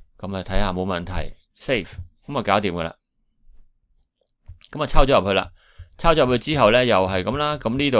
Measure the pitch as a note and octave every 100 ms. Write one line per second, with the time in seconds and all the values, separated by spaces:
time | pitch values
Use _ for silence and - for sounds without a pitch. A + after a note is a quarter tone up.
0 | - - F#2+ F#2+ F2+ F#2+ G2+ F2+ F#2 F2
1 | F2 F2+ - - _ _ - B2 - -
2 | - _ - C#3 G#2 G2+ G2 E2+ E2 -
3 | _ _ _ _ - - - _ _ _
4 | _ _ _ _ - - - D3+ C#3+ D#3
5 | C3+ A#2+ F#2+ F#2+ F2 - _ - - -
6 | E3+ D#3 B2+ A#2+ C#3+ D3 G#2+ A#2+ B2+ F#2+
7 | F#2+ F#2+ F#2 C#3 D3+ D3 - C3+ C#3+